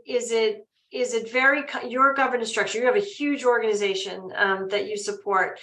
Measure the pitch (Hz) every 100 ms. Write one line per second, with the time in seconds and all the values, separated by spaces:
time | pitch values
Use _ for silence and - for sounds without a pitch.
0 | - 247 226 226 214 208 - _ _ -
1 | 247 226 - 254 269 294 277 220 240 247
2 | 269 269 247 240 226 214 196 220 247 202
3 | 202 - 294 269 247 233 220 202 202 190
4 | 196 185 185 - 196 190 190 202 196 208
5 | 208 202 202 190 175 -